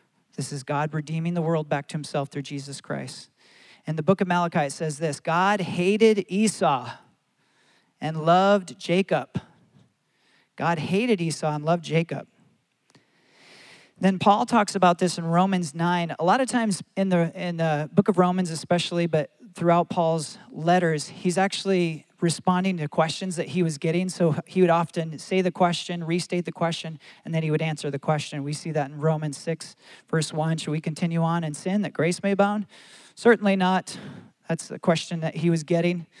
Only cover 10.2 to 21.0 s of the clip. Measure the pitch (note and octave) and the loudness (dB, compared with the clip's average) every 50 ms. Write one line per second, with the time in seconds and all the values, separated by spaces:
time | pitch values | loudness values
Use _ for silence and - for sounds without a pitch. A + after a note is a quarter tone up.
10.2 | _ _ _ _ _ _ _ - - D#3+ F3 D#3+ C#3+ - F3+ G3 A#3+ B3+ A3+ F3+ | _ _ _ _ _ _ _ -4 -2 0 0 0 -2 -2 0 0 2 2 0 0
11.2 | E3+ E3 D3 - - D#3 D3+ D3+ D3 D#3 F3 F3 D#3 C#3+ D3 E3 E3+ - C#3+ C#3+ | 0 -2 -4 -2 -2 -2 -2 -2 0 0 0 0 0 -2 0 0 0 -2 -6 -10
12.2 | - _ _ _ _ _ _ _ _ _ _ _ _ _ _ _ _ _ _ _ | -10 _ _ _ _ _ _ _ _ _ _ _ _ _ _ _ _ _ _ _
13.2 | _ _ _ _ - - - - - - - - - _ _ - - F#3+ G3 F3+ | _ _ _ _ -20 -20 -20 -20 -20 -20 -20 -20 -20 _ _ 0 2 2 2 4
14.2 | - G#3+ G3+ A3 B3 A#3 - A#3 G#3 - - G3 F3+ F3+ E3+ - F#3 F3 - - | 6 6 6 6 4 2 4 2 2 2 2 4 6 6 6 4 2 0 0 -2
15.2 | E3 E3 E3 E3+ F#3 F#3+ F#3+ F#3 F3 D3+ C#3 E3 E3+ F3 F3+ F3 E3+ E3 D3 - | -2 0 2 4 4 4 2 0 -2 -2 -4 -2 0 2 2 0 0 -2 -4 0
16.2 | D#3+ F3 G3 B3+ C4+ B3 - B3 A3+ A3 F#3+ - - _ - - G3 F#3+ F#3 F3 | 2 4 4 4 2 2 0 0 2 2 0 -2 -6 _ -4 -2 0 2 4 2
17.2 | E3+ E3 E3+ F#3+ F3 F3+ F3 E3 E3 D#3+ D3+ C#3+ D#3 D3+ - F3 G3+ - G3 E3+ | 2 0 -2 -6 -8 -6 -2 0 0 0 0 0 -2 -2 2 2 4 4 6 4
18.2 | F#3 F3+ F3+ F#3 F#3 E3+ E3 D#3 - - F3 F3 E3+ - F3 F3 E3+ E3+ D#3+ D#3 | 4 4 4 2 0 -2 -4 -6 -2 0 0 0 0 0 -2 -2 0 2 2 0
19.2 | C#3+ - _ _ - G#3+ - - E3+ E3+ E3+ F3 E3+ - - F#3 E3+ D#3+ E3 E3 | 0 -2 _ _ -20 -18 -8 -2 2 4 4 4 2 0 0 0 0 2 0 0
20.2 | D3+ - - - - - - D3+ D#3 E3+ F3 F3+ F3 E3 D#3+ D3+ | -4 -8 -12 -18 -20 -16 -10 -4 2 2 4 4 4 2 0 -2